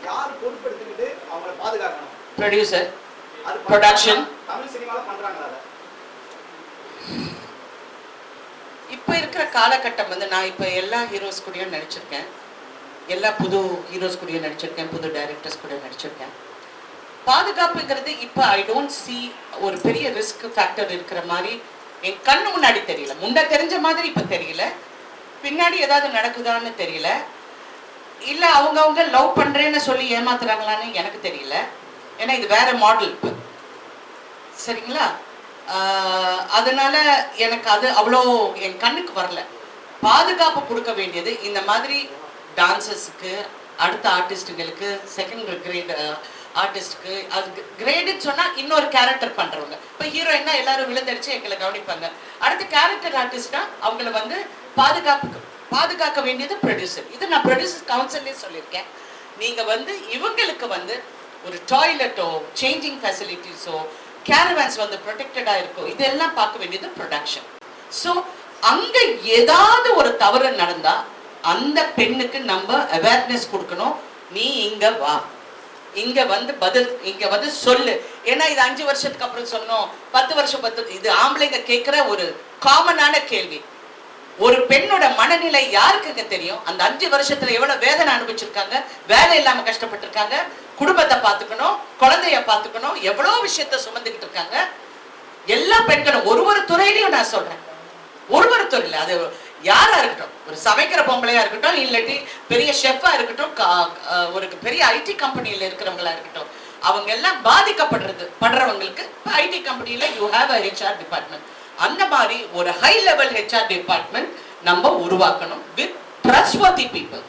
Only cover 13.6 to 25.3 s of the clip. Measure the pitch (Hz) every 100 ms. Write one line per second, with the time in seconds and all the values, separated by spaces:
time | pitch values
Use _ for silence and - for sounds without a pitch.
13.6 | 185 175 - 185 180 - 170 165 156 151
14.6 | 160 170 165 165 160 151 147 147 156 -
15.6 | 143 143 131 - 151 - 131 - - -
16.6 | - - - - - - - 277 415 349
17.6 | 339 339 - 269 294 302 240 - 247 196
18.6 | 196 247 285 - - 240 240 - - -
19.6 | 196 180 233 233 277 208 214 - 226 220
20.6 | 247 - 196 180 175 180 175 180 196 233
21.6 | - - - - 185 196 - 294 415 359
22.6 | 269 202 - 151 139 - 202 247 302 294
23.6 | 320 370 320 320 339 - 185 190 - 165
24.6 | 233 - - - - - -